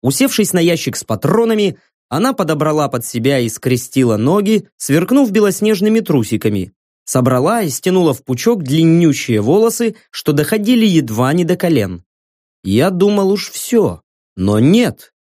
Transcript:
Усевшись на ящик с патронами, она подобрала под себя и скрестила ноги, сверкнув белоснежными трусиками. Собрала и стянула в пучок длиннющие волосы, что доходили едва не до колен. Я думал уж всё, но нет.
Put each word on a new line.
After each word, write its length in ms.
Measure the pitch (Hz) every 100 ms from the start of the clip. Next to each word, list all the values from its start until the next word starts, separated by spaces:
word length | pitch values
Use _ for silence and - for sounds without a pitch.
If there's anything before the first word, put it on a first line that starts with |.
Усевшись 500 | 123 139 269 - 196
на 60 | 180
ящик 380 | 170 165 - -
с 80 |
патронами, 760 | - 110 - 220 233 214 196 - _ _ _
она 240 | 139 247
подобрала 560 | 269 170 156 156 151 139
под 160 | 123
себя 340 | - 120 120 139
и 100 | 117
скрестила 680 | - 127 123 - 135 123 107
ноги, 520 | 123 196 208 214 - _
сверкнув 540 | - 170 180 262 254
белоснежными 680 | 196 208 - 214 208 214 220
трусиками. 720 | 220 139 110 107 110 104 90 _ _ _ -
Собрала 520 | 131 123 127 147 233
и 80 | 180
стянула 440 | 120 180 185 165
в 100 | 127
пучок 380 | - 123 226 233
длиннющие 760 | 139 156 165 165 170 135 - 110
волосы, 560 | 104 185 226 226 233 220 _
что 200 | - -
доходили 540 | 147 147 214 208 247 220
едва 460 | 165 127 110 127
не 120 | 165
до 120 | 170 180
колен. 480 | 180 147 98 87 - _ _ _ _ _
Я 280 | 95 104 170
думал 420 | 180 202 208 190
уж 180 | 202 -
всё, 520 | - - 240 175 87 _ _ _ -
но 240 | 95 107
нет. 520 | 127 220 226 - - _